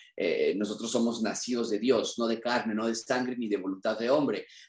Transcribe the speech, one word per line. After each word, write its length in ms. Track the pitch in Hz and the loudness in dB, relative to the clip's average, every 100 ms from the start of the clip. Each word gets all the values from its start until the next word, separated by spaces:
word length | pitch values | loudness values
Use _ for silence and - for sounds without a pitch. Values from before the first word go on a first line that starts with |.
| - - | -12 -2
Eh, 400 | 87 78 - 87 | 0 2 2 2
nosotros 340 | 101 104 113 | -2 -4 -2
somos 320 | 120 117 113 | 0 2 0
nacidos 480 | 107 95 - 123 104 | -2 -2 -2 -2 0
de 100 | 101 | 0
Dios, 380 | 117 117 - - | 4 2 2 -2
no 100 | 113 | 0
de 120 | 113 | 0
carne, 340 | 120 120 113 | 0 0 0
no 140 | 107 113 | 0 0
de 80 | 113 | -2
sangre, 400 | - 127 123 123 | -2 -2 0 -4
ni 140 | 113 | -2
de 80 | 98 | -2
voluntad 420 | 95 95 113 107 | -2 -4 -2 0
de 100 | 117 | 2
hombre, 380 | 147 135 95 - - | 4 4 0 -6 -16